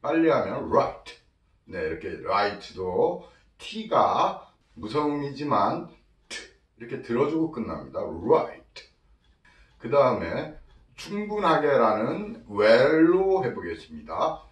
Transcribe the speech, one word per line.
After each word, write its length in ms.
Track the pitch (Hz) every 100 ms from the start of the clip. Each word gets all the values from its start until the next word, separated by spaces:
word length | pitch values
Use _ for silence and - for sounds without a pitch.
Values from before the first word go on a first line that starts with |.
빨리 280 | 147 160 160
하면 420 | 135 - 87 80
right. 440 | - - - - - _ _ _ _
네, 140 | _ -
이렇게 280 | 156 - - -
right도 1000 | - 98 104 - - 92 92 90 - 180 - _ _ _
T가 920 | - 214 214 - - - 190 190 - _ _
무성음이지만 1120 | - 107 135 147 147 139 135 147 104 98 - - - _ _ _
T, 80 | - - _ _ _
이렇게 240 | 117 -
들어주고 500 | - 120 147 160 160
끝납니다. 480 | 120 110 - - -
Right. 920 | - 82 98 160 - - _ - - _ _ _ _ _ _ _ _ _
그 120 | 117
다음에 680 | 143 131 107 - - 156 - - _ _
충분하게라는 1500 | - - 202 208 208 180 151 147 139 - 107 117 175 214 233 -
well로 920 | 104 107 117 139 156 165 185 190 190
해보겠습니다. 1000 | 123 95 87 82 - 78 73 85 92 - -